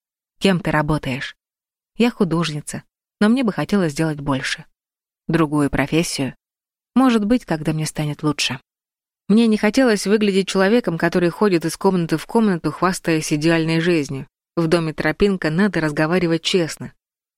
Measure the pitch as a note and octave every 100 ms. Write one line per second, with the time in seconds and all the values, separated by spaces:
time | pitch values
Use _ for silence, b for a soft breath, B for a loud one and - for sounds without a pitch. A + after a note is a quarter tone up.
0 | _ _ _ - G3 F3 F3 D3+ D3+ D3+
1 | C#3 C3 - - _ _ _ _ _ -
2 | A#3 - F3+ D#3+ D#3 D3 - C#3 - _
3 | _ - G#3+ B3+ A#3 - D3+ G#3 E3+ C#3+
4 | D#3+ D3 C#3+ C3 - - - _ _ _
5 | _ _ - E3 D3+ D3 C#3+ - C3+ D#3
6 | E3+ - C3 - _ _ _ _ _ A#3+
7 | C4 A3+ G#3 B3 - D#3+ D3+ D#3 D#3 -
8 | D3+ C#3+ D3+ C#3+ - B2+ _ _ _ _
9 | _ _ - G#3 A#3 G#3+ G#3 C4 B3+ G#3
10 | F#3+ G#3+ G#3 F#3+ F#3 F#3+ F#3+ A#3+ G3 E3
11 | E3+ F#3 F3 - G#3+ E3+ D#3+ - G3 F#3+
12 | E3 D#3+ - A#3 G#3+ E3+ D#3 - F3+ F3+
13 | - D#3+ - D3+ D#3+ E3 D#3+ E3 E3+ E3+
14 | C#3 C3+ D3 _ _ - E3 E3+ D#3+ D3+
15 | D#3 D3+ G3+ F#3+ D#3 E3 G#3 F3 G3+ D3+
16 | G#3 F3+ E3+ E3 - F#3+ D#3 - C3+ _
17 | _ _ _